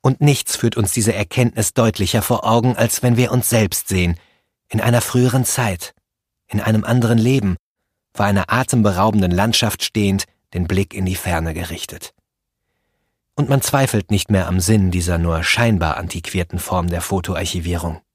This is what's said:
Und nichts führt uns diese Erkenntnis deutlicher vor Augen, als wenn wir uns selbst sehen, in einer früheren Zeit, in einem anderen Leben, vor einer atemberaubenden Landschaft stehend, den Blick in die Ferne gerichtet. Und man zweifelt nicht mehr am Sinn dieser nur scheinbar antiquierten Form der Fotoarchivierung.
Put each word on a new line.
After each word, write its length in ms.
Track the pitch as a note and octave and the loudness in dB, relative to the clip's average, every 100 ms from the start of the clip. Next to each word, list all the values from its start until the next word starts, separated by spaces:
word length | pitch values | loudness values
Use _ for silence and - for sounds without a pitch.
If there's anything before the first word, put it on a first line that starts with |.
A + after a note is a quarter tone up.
Und 180 | C3 C3 | 0 2
nichts 340 | D3 C#3 - | 2 2 -2
führt 220 | - A#2 A2+ | -2 -2 0
uns 160 | G2+ | -2
diese 220 | - G#2+ | 0 0
Erkenntnis 600 | G2+ G2+ - A#2+ - G#2 | 0 -2 0 0 0 -2
deutlicher 480 | - A2+ - F#2 - | 2 0 2 0 0
vor 240 | - A#2+ - | 0 -2 2
Augen, 300 | A#2 B2 A#2+ | 2 2 2
als 260 | A#2 - | 0 0
wenn 140 | B2+ A#2 | 2 2
wir 160 | B2 | 2
uns 180 | B2+ - | 0 2
selbst 380 | A#2 G2+ - - | 2 2 -2 -2
sehen, 280 | F#2+ F2 E2+ _ _ _ _ _ | 0 0 -2 _ _ _ _ _
in 120 | A2 | -2
einer 200 | A2 A#2+ | 2 0
früheren 440 | - B2+ B2 B2+ | 2 2 2 2
Zeit, 500 | A#2+ - A2+ F2+ - _ _ _ _ _ _ | 0 -2 -2 -4 -10 _ _ _ _ _ _
in 140 | G#2+ | -4
einem 240 | - A2 | 0 0
anderen 340 | G#2+ B2 A2+ A#2 | 2 0 4 2
Leben, 380 | A#2 C3+ G2+ F2 _ _ _ _ _ | 4 2 0 -4 _ _ _ _ _
vor 140 | - G2+ | -2 0
einer 260 | G2+ - | 0 0
atemberaubenden 760 | A#2 C3 B2 G#2 F2+ G#2+ G#2+ F#2 | -2 0 2 2 2 2 2 2
Landschaft 520 | F2 A2 A2+ A2 - | 2 2 0 -2 -4
stehend, 420 | - A2 G2+ G2 - _ _ | -6 -2 0 0 -4 _ _
den 140 | F2+ F2 | -6 -2
Blick 260 | F#2+ G2 | 0 -2
in 120 | - F#2 | -4 -4
die 100 | F2+ | -4
Ferne 380 | F#2 E2 E2 | -2 -2 -2
gerichtet. 580 | D#2+ - E2 - - - _ _ _ _ _ _ _ _ _ _ _ _ | -6 -8 -10 -12 -14 -18 _ _ _ _ _ _ _ _ _ _ _ _
Und 140 | - C3+ | -4 0
man 120 | C#3 | 0
zweifelt 500 | - C#3 C3+ G#2+ - | 2 0 2 0 0
nicht 200 | G2+ - | -2 0
mehr 160 | G2+ F2 | 0 2
am 140 | F2+ | 0
Sinn 300 | F2+ A2 F#2 | 2 4 4
dieser 280 | F2+ F2 E2+ | 2 0 0
nur 240 | E2+ D#2+ | 0 0
scheinbar 560 | E2 - A#2 G2 E2 - | -2 0 2 2 0 -2
antiquierten 600 | F2 F2 - F#2 E2+ F2+ | -6 -10 -6 -4 -4 -6
Form 300 | - F2+ F2 | -4 -2 -2
der 140 | E2+ | -4
Fotoarchivierung. 1000 | - F#2+ F2 E2 F#2 F2+ E2+ E2+ E2+ D#2+ _ | -4 -4 -4 -4 -4 -4 -4 -4 -4 -8 _